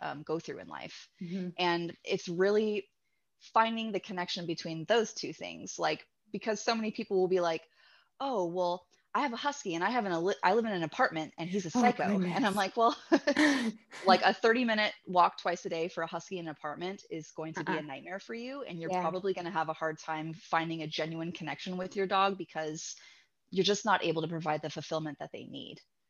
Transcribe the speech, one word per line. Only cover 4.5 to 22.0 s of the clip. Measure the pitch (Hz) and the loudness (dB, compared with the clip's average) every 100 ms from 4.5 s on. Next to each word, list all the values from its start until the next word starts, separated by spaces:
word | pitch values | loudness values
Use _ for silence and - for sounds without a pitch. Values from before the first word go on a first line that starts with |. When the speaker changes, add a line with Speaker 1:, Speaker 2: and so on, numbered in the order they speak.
| 160 165 160 156 | -6 -6 -6 2
Speaker 1:
those | 233 214 | 2 2
two | - 151 | -4 -8
things. | 160 90 165 - - | -8 -10 -10 -10 -2
Like, | 160 156 - _ _ | 0 0 -6 _ _
because | 196 233 208 | -6 -4 -2
so | - | 0
many | 226 220 | 0 -2
people | 220 214 196 | -4 0 2
will | 185 | 4
be | 185 | 4
like, | 170 165 - _ - _ _ _ | 2 0 -6 _ -20 _ _ _
"Oh, | 277 233 170 | -2 0 0
well, | 180 175 180 - _ _ 220 | 0 0 0 -6 _ _ -2
I | |
have | 277 | 0
a | 233 | 0
husky | 285 277 196 165 | -2 -2 -4 0
and | |
I | 190 | 2
have | 247 202 | 2 0
an, | 165 180 196 | 0 0 2
I | 180 220 | 4 4
live | 226 | 2
in | |
an | 185 | 0
apartment | 160 - 254 160 156 - | -2 2 2 2 -6 -6
and | 170 | -4
he's | 196 180 | -2 0
a | 247 | 4
Speaker 2:
Oh, | |
Speaker 1:
psycho." | 240 240 175 | 4 4 2
And | 202 180 | 2 2
I'm | |
Speaker 2:
goodness. | 170 214 202 | 2 2 2
Speaker 1:
like, | 190 - | 0 4
"Well, | 226 277 - | 4 2 2
<laughs> | 320 - 294 302 269 226 - _ | 4 4 4 6 4 0 -4 _
Speaker 2:
<laughs> | - 190 | 0 6
Speaker 1:
like, | 185 | 8
a | 190 | 6
thirty | - 233 233 240 | 6 4 4 4
minute | 214 208 - - | 2 0 -2 2
walk | 180 180 - | 6 6 4
twice | - 175 190 | -2 -2 -2
a | |
day | 165 175 | -2 -2
for | - | -2
a | 165 | -4
husky | 170 - 190 | -6 -6 -6
in | 165 | -6
an | |
apartment | 139 151 - 180 196 - | -6 -8 -6 -6 -8 -8
is | 165 156 - | -10 -8 -10
going | 160 | -8
to | 156 | -6
be | 156 | -2
Speaker 2:
Uh-uh. | 160 | -2
Speaker 1:
a | |
nightmare | 151 131 170 196 | -4 -10 -10 -10
for | - | -10
you. | 233 247 277 | -10 -8 -10
And | 254 170 | -8 -8
you're | 165 | -4
Speaker 2:
Yeah. | 185 | -2
Speaker 1:
probably | 170 180 196 185 | -2 -2 -2 -2
gonna | 170 | -2
have | 160 160 | -2 -2
a | |
hard | 160 160 160 | -2 -4 -4
time | - 156 160 | -6 -6 -6
finding | 160 - 165 165 165 | -10 -2 0 0 -4
a | 151 | -4
genuine | 160 160 165 165 | -4 -4 -4 -6
connection | 175 156 143 190 185 | -6 -8 -6 -6 -6
with | 185 | -4
your | 202 | -2